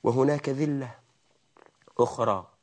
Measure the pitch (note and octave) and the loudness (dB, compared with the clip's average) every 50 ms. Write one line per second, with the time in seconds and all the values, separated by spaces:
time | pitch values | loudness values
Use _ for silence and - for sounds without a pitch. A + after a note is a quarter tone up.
0 | - A#2+ A#2 C3 C3 C#3+ D3 C#3+ C#3+ D3 C3+ C3+ D3+ D3 C#3+ C#3 C3+ B2 A#2 - | 0 0 2 4 2 2 2 0 -2 -4 -2 -2 -2 -2 -2 -4 -6 -8 -12 -18
1 | _ _ _ _ _ _ _ _ _ _ _ - - - _ _ _ - _ - | _ _ _ _ _ _ _ _ _ _ _ -20 -20 -20 _ _ _ -16 _ 0
2 | - - - - A#2 A2 G2+ F#2+ F2+ - _ _ | 0 0 2 -2 0 0 0 -2 -4 -12 _ _